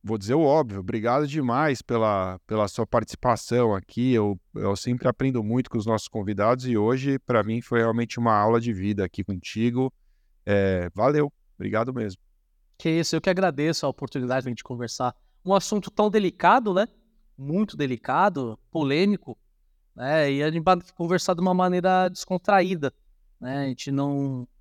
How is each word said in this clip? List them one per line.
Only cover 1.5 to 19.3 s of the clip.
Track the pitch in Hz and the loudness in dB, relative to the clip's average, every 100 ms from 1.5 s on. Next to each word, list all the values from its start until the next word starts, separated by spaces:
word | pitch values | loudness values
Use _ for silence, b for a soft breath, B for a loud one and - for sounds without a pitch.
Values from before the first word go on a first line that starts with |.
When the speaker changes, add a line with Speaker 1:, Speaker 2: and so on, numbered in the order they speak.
| 123 156 123 | 0 0 -2
Speaker 1:
pela, | - 117 110 101 92 92 - | -2 0 2 2 -2 -6 -6
pela | 107 101 | -2 -2
sua | - 110 | -2 0
participação | 120 110 - 123 110 - 120 117 98 | 0 -2 -4 -2 -2 0 2 2 0
aqui. | - - 127 | -4 -2 2
Eu, | 117 104 95 _ 104 | 2 2 -2 _ -6
eu | 101 101 | -2 -2
sempre | 123 123 127 | -2 -2 0
aprendo | - 135 127 | 0 -2 -2
muito | 104 120 123 | -2 -2 -2
com | 117 | -4
os | 110 | -2
nossos | 110 - | -2 -4
convidados | 110 101 101 107 127 127 | -8 -4 0 2 2 0
e | 110 | 2
hoje, | 107 131 139 135 | 2 0 0 -2
pra | - 117 | 2 0
mim, | 104 117 | 2 -4
foi | - 120 | 0 0
realmente | 113 113 117 - | 2 0 -2 0
uma | 117 | 2
aula | 107 107 117 | 4 4 2
de | 120 | 0
vida | 95 101 101 | -2 -2 0
aqui | 95 - | -2 -4
contigo. | 98 92 - 110 117 123 131 _ _ _ _ _ - | -6 -6 -6 -2 0 0 -4 _ _ _ _ _ -2
É, | 101 98 92 87 | 2 2 0 -4
valeu. | 95 127 151 147 _ _ - | 0 2 2 0 _ _ -10
Obrigado | 104 107 120 | -4 -2 -2
mesmo. | 127 107 92 _ _ _ _ _ _ | -4 -8 -10 _ _ _ _ _ _
Speaker 2:
Que | 165 | -2
isso, | 165 160 160 | 0 0 0
eu | |
que | 190 | 0
agradeço | 185 190 139 156 160 143 | 2 0 0 -2 0 -4
a | |
oportunidade | - 139 143 123 131 | -6 -8 -6 -2 -2
de | 131 | -4
a | |
gente | 117 | -10
conversar. | - 120 117 - 123 - _ _ | -10 -10 -10 -4 -4 -6 _ _
Um | 185 | 0
assunto | 196 - 208 - | 0 0 -4 -4
tão | - 214 | 0 2
delicado, | 214 180 - 175 247 214 | 2 0 2 4 4 4
né? | 185 226 _ _ _ _ - | 0 -2 _ _ _ _ -14
Muito | 139 175 208 143 | -4 -2 -2 -2
delicado, | 139 120 - 143 202 156 120 110 _ | -4 -4 -2 2 2 0 -6 -8 _
polêmico, | 160 139 147 202 202 - | -4 0 2 2 0 -4